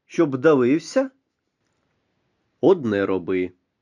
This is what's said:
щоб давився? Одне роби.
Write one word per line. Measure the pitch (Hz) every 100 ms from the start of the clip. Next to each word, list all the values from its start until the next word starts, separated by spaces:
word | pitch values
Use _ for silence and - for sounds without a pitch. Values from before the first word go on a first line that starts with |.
| _
щоб | - 165 131
давився? | 151 143 120 156 - 262 269 - _ _ _ _ _ _ _ _ _ _ _ _ _ _
Одне | 135 190 120 101 98
роби. | 95 87 92 90 - _ _